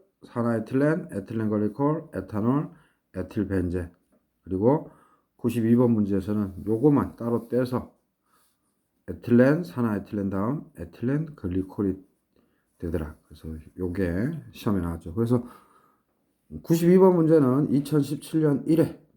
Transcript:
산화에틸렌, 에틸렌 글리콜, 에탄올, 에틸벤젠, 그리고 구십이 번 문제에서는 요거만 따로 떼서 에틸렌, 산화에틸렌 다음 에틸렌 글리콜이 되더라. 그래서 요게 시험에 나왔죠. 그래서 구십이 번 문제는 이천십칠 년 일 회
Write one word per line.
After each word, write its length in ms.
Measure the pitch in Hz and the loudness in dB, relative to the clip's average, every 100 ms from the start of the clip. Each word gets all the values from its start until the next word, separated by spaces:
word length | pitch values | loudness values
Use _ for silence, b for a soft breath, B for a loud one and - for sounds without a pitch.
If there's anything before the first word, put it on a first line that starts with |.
| _ _ - | _ _ -10
산화에틸렌, 800 | 120 117 113 110 131 147 160 - | -4 -2 -2 -2 0 0 0 -4
에틸렌 360 | 98 98 113 107 | -10 -6 -4 -2
글리콜, 640 | 107 107 - 143 160 - | 0 -2 0 -2 -2 -6
에탄올, 560 | 95 95 107 117 139 160 b b b _ | -10 -8 -2 0 0 -2 b b b _
에틸벤젠, 760 | 92 90 110 95 95 87 90 87 - _ _ _ _ | -10 -6 -4 -2 0 0 -4 -6 -14 _ _ _ _
그리고 480 | 82 92 113 151 B B B B B _ | -8 0 2 2 B B B B B _
구십이 400 | 120 120 113 120 | -2 0 4 4
번 160 | 123 | 6
문제에서는 720 | 110 98 98 90 107 98 87 90 | 4 2 0 0 -2 -4 -6 -4
요거만 500 | 113 147 135 90 - | 2 4 4 0 -4
따로 320 | 117 117 - | -4 -4 -2
떼서 460 | 123 123 120 - _ _ _ _ _ _ _ _ _ _ _ - | -2 0 -4 -6 _ _ _ _ _ _ _ _ _ _ _ -16
에틸렌, 540 | 85 - 120 131 156 | -12 4 6 6 4
산화에틸렌 680 | 170 123 117 101 - 104 98 | -2 -4 -4 -4 -6 -6 -4
다음 340 | 95 110 151 - - | -2 -4 -6 -10 -16
에틸렌 600 | 85 - 120 147 160 - | -16 -8 -4 -4 -6 -8
글리콜이 600 | 92 92 92 - 98 92 - _ _ _ _ _ _ _ | -6 -4 -6 -4 -4 -4 -12 _ _ _ _ _ _ _
되더라. 380 | 85 85 76 - _ | -6 -4 -6 -12 _
그래서 220 | 80 82 80 - - | -18 -14 -14 -16 -8
요게 720 | 90 90 90 87 131 160 - | -6 -2 -2 -2 -4 -6 -14
시험에 280 | - 117 98 | -6 -2 -2
나왔죠. 340 | 87 82 82 | -2 -6 -8
그래서 320 | 90 117 123 B B B B B B B _ _ _ _ 78 | -4 0 0 B B B B B B B _ _ _ _ -14
구십이 360 | - 165 170 185 | -2 2 6 8
번 160 | 190 | 6
문제는 580 | 175 160 160 127 135 151 | 6 4 4 4 2 2
이천십칠 680 | 139 143 156 135 151 - 160 | 0 0 -2 0 -6 -4 0
년 240 | 151 135 147 | 2 0 2
일 140 | 165 | 2
회 200 | 143 - _ | 2 -2 _